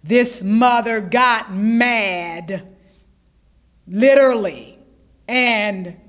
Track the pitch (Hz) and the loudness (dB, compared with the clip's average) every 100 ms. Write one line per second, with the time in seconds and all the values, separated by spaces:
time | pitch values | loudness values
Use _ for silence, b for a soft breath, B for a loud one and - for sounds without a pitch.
0 | 151 240 247 - 190 214 247 240 233 226 | 0 0 0 -2 0 2 4 2 0 -6
1 | 185 233 254 226 - 190 214 233 240 233 | -2 2 2 0 -4 -4 0 2 2 0
2 | 202 180 170 170 165 190 - - b b | -2 -4 -8 -12 -10 -10 -12 -20 b b
3 | b _ _ _ _ _ _ _ - 190 | b _ _ _ _ _ _ _ -10 2
4 | 262 269 269 240 196 143 - - _ _ | 4 6 4 2 -4 -8 -20 -20 _ _
5 | _ _ - 247 247 226 208 196 180 175 | _ _ -6 -2 0 0 -2 -6 -10 -14